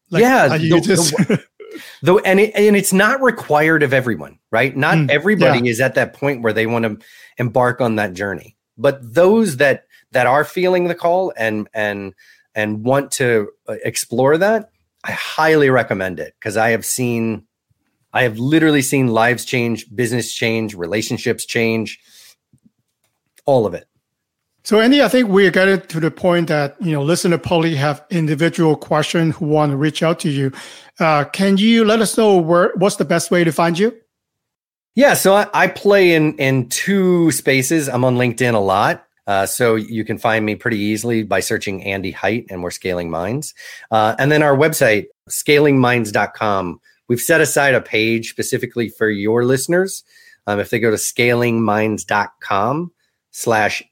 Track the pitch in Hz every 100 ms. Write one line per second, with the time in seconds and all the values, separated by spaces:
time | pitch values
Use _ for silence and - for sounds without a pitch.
0 | _ 175 240 262 151 156 160 165 165 180
1 | 165 - 175 214 - _ - - - -
2 | 139 196 190 190 214 214 208 202 190 190
3 | 214 269 254 226 - 147 156 160 143 131
4 | 123 90 71 - _ 110 131 131 151 170
5 | 139 147 175 208 - 120 120 117 131 -
6 | 117 - 139 131 113 107 110 117 113 104
7 | - - - - 123 127 123 120 123 107
8 | 104 90 101 90 - _ _ - 131 135
9 | 120 123 185 226 214 127 143 123 - _
10 | _ 131 120 139 147 - 180 185 175 170
11 | 170 180 190 - 110 107 104 113 104 101
12 | 98 - _ _ _ 110 107 107 113 139
13 | 139 - 127 113 104 - - 110 - -
14 | - 120 131 160 196 226 214 _ _ _
15 | - - - - 160 156 143 127 113 104
16 | 92 82 76 - 110 104 113 113 - -
17 | 123 117 113 110 - _ _ _ _ _
18 | _ 113 123 110 127 160 156 147 127 139
19 | 127 113 117 120 - 131 117 110 - 104
20 | 120 120 113 - 117 113 110 101 85 104
21 | 110 117 123 113 - 120 113 113 110 -
22 | _ - - _ _ _ _ _ _ _
23 | _ _ _ _ - 135 104 85 - _
24 | _ _ _ _ _ _ - 214 226 285
25 | 233 254 233 190 190 190 190 196 - 160
26 | 156 - 190 175 165 151 143 - 175 151
27 | 143 175 190 165 - 175 165 151 147 139
28 | - 175 156 151 165 - 160 143 - 156
29 | 156 175 160 143 151 151 151 139 151 147
30 | 165 175 175 139 135 135 - - - -
31 | 165 151 143 - 196 196 214 226 220 226
32 | 196 - 220 190 160 175 196 - 196 -
33 | 156 170 - 180 165 156 170 170 220 -
34 | _ _ _ _ _ _ _ _ _ -
35 | 277 170 185 196 208 147 185 - 202 202
36 | 180 165 156 - 135 131 127 - - 196
37 | 185 175 165 143 - 135 131 165 135 123
38 | 127 123 123 113 123 110 98 95 123 170
39 | _ _ - 98 95 - 120 113 107 113
40 | 107 107 120 110 107 101 120 107 104 110
41 | 120 117 101 95 - 107 - 95 101 98
42 | 95 - 98 117 - 92 90 - 95 87
43 | 85 82 90 131 147 - - - - 110
44 | 107 113 135 151 151 135 160 156 127 107
45 | 90 _ _ - - 147 147 139 123 123
46 | 107 110 104 - 110 98 90 - _ _
47 | - 120 - 160 147 - 143 123 - 110
48 | 110 117 113 - 110 120 120 - 107 -
49 | 110 101 101 117 123 131 - 175 190 -
50 | - _ - _ - 104 101 120 113 107
51 | - - 120 120 120 113 110 104 110 107
52 | - 104 101 - - 98 107 147 175 -
53 | _ _ _ - - 110 104 - -